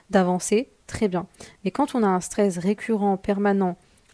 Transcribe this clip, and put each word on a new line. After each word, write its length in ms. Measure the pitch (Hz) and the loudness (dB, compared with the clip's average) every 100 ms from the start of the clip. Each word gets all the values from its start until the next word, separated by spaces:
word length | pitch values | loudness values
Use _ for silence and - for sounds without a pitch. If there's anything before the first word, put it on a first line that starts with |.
| - | 0
d'avancer, 640 | 196 180 180 - 214 277 _ - | 2 2 0 0 0 -2 _ -12
très 220 | - 214 | -2 -2
bien. 180 | 175 196 - - - | -2 -6 -14 -20 -8
Mais 80 | 190 | -6
quand 240 | - 285 | -2 -2
on 80 | 254 | 2
a 40 | 208 | 2
un 160 | 185 | 0
stress 340 | - - 202 175 | -2 0 0 0
récurrent, 640 | 180 214 - 220 202 190 | -2 -2 -2 0 0 0
permanent, 580 | - 196 202 196 185 175 _ _ _ | 0 0 2 2 0 -4 _ _ _